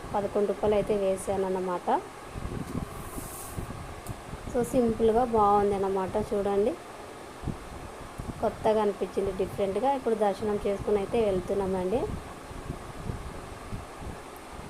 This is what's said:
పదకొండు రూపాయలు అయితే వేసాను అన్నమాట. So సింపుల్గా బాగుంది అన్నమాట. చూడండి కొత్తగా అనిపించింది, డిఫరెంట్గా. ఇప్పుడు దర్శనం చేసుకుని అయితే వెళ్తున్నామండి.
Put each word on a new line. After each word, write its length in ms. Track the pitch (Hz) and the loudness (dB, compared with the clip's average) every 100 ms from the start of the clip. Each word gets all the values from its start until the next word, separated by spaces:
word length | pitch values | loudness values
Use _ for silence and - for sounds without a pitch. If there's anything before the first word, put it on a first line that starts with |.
| - | -4
పదకొండు 340 | - 196 208 202 | -2 2 2 2
రూపాయలు 240 | 196 214 208 | 2 4 4
అయితే 160 | 196 208 | 4 2
వేసాను 440 | 190 190 - 190 190 | 2 0 0 0 2
అన్నమాట. 380 | 185 185 180 - 285 - - - - - - - - - - - - - - - - - - - - - - - - - | 0 0 0 2 2 0 -12 -10 -6 -6 -4 -4 -4 -4 -8 -8 -8 -8 -10 -8 -8 -8 -8 -10 -10 -10 -10 -10 -10 -2
So 120 | 247 233 | 0 4
సింపుల్గా 520 | 269 233 220 226 220 254 226 | 4 4 6 6 6 4 6
బాగుంది 400 | 202 208 202 202 | 8 8 6 2
అన్నమాట. 360 | 190 190 185 208 208 | 2 0 0 0 0
చూడండి 400 | 208 202 202 220 339 - - - - - - - - - - - - - - - - | 0 2 4 2 0 -8 -14 -14 -14 -14 -8 -6 -6 -8 -12 -12 -12 -12 -10 -10 -2
కొత్తగా 380 | 220 - 226 214 208 | -2 2 4 4 4
అనిపించింది, 460 | 190 185 - 196 190 | 0 -2 0 0 0
డిఫరెంట్గా. 480 | 185 - 196 196 254 269 | -2 0 0 2 2 2
ఇప్పుడు 160 | 247 214 208 | 2 2 2
దర్శనం 320 | 190 214 208 196 | 2 0 0 0
చేసుకుని 340 | 202 - 208 | 0 2 2
అయితే 140 | 196 240 214 | 2 2 4
వెళ్తున్నామండి. 720 | 185 185 196 190 190 185 233 403 - - - - - - - - - - - - - - - - - - - - - - - - - | 2 0 0 2 0 2 0 0 -4 -8 -12 -12 -10 -8 -8 -10 -10 -6 -6 -6 -10 -12 -12 -10 -10 -10 -12 -10 -10 -12 -14 -14 -14